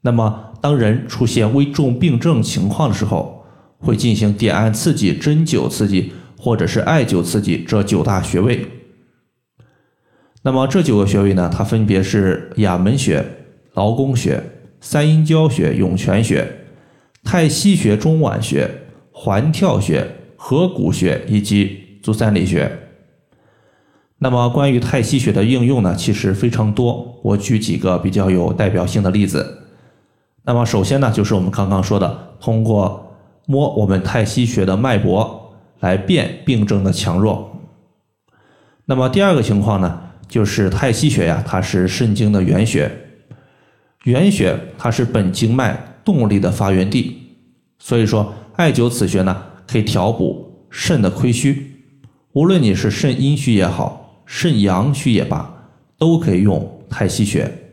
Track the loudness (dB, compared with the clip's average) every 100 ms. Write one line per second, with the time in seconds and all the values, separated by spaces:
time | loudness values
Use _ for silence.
0 | 0 0 0 -2 -14 -4 0 2 2 2
1 | -2 -2 0 2 2 2 0 0 0 2
2 | 0 2 2 0 0 -2 -2 0 -2 0
3 | -2 -2 -4 -12 -20 -20 _ _ -2 0
4 | 0 2 0 2 0 2 0 0 0 2
5 | 0 0 0 2 2 0 -2 -2 0 0
6 | -2 -10 -20 -8 -2 0 0 -2 0 0
7 | 2 0 0 -2 -2 -4 0 -2 2 0
8 | 0 -2 -2 0 0 -2 -6 -14 -20 _
9 | _ _ _ _ _ _ -20 _ _ _
10 | _ _ _ _ -2 0 0 0 2 2
11 | 2 2 2 2 0 -2 0 0 2 0
12 | 2 0 2 0 -4 -2 0 2 2 2
13 | 0 0 -2 -12 -20 _ _ -2 0 0
14 | -2 0 -2 -4 -6 -20 -20 _ -4 0
15 | 4 4 4 4 4 2 0 2 0 0
16 | 0 0 2 0 -2 -10 -20 -20 _ _
17 | _ _ -2 2 2 2 2 2 2 2
18 | 2 2 0 -2 -2 -2 -2 -6 -20 -20
19 | _ -8 -2 0 0 0 0 0 0 -2
20 | -4 -12 -20 -20 -2 0 0 0 -2 0
21 | 0 -2 0 -2 2 0 0 -4 -18 -10
22 | -4 0 2 2 0 0 -2 -6 -18 -20
23 | _ _ _ _ _ _ _ _ _ _
24 | _ _ 0 2 2 2 2 2 0 -2
25 | 0 0 2 2 2 2 2 2 0 0
26 | -2 0 0 0 0 0 0 2 0 -2
27 | -10 -6 -2 -2 0 -2 0 -2 0 0
28 | 0 0 2 2 0 0 0 0 0 0
29 | 0 2 0 -2 -6 -12 -20 -20 _ _
30 | _ _ _ _ -2 0 2 0 0 2
31 | 2 0 0 0 0 -2 0 0 0 0
32 | 0 -4 -16 -10 -2 0 2 2 0 -4
33 | -18 -20 _ _ -4 0 0 0 0 0
34 | 0 -2 0 0 0 0 0 0 0 0
35 | 2 0 -2 -8 -20 -20 _ _ -2 -2
36 | 0 0 0 -6 -2 0 0 0 0 -2
37 | -2 0 0 -2 -8 -18 -20 _ _ _
38 | _ _ _ _ _ _ _ _ -4 0
39 | 2 2 2 2 2 2 2 0 -2 -4
40 | -14 -20 -6 -2 0 0 0 0 0 2
41 | 0 2 0 -2 -2 -4 -2 0 0 0
42 | 0 2 2 2 2 2 2 0 -2 -6
43 | -20 -20 _ -20 _ _ _ _ _ _
44 | 0 2 2 2 -2 -2 -8 -6 -4 -2
45 | 0 0 -2 0 0 2 0 -4 -10 -6
46 | 0 0 2 2 0 0 0 2 2 0
47 | -4 -10 -20 -20 _ _ _ _ -2 0
48 | 2 0 -2 -6 -12 -2 0 2 0 0
49 | 0 0 0 -2 -8 -20 -4 -2 0 0
50 | 0 0 -4 -4 -14 -20 _ -8 -2 2
51 | 0 0 0 2 0 -2 -8 -20 _ _
52 | -20 _ _ 0 2 4 2 2 0 0
53 | -2 0 0 0 2 2 2 -2 -6 -8
54 | -20 _ -14 -4 0 2 2 2 0 0
55 | 0 0 0 -4 -6 -16 -20 _ _ _
56 | 2 2 2 2 2 0 -4 -14 -14 -4
57 | -2 0 -2 -2 -4 -8 -20